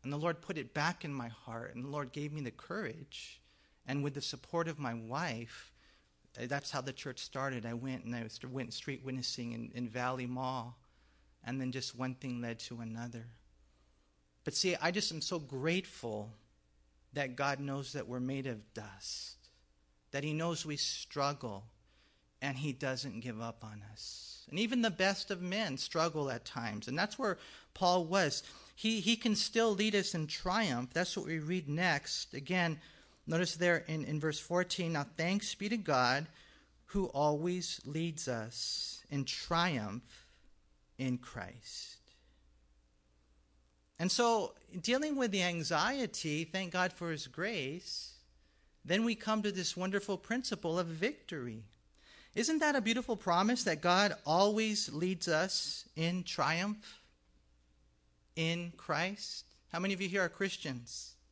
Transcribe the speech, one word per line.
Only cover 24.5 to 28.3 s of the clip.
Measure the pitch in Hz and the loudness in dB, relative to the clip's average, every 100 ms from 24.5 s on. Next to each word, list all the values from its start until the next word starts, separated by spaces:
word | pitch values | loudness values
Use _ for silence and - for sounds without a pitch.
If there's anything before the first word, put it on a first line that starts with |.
And | 185 | -2
even | 226 254 | 2 4
the | 226 | 2
best | 170 190 196 - | 4 4 4 -2
of | 185 | -4
men | 180 196 208 135 | -2 -2 -2 -2
struggle | - 165 165 156 139 | -2 2 2 2 -2
at | 123 | -2
times, | - - 117 104 113 | -6 -4 -4 -4 -4
and | 139 | -2
that's | 208 - | -2 0
where | 226 - - - - | -2 -2 -8 -20 -20
Paul | - 180 180 | 2 6 6
was. | 160 190 160 | 4 4 4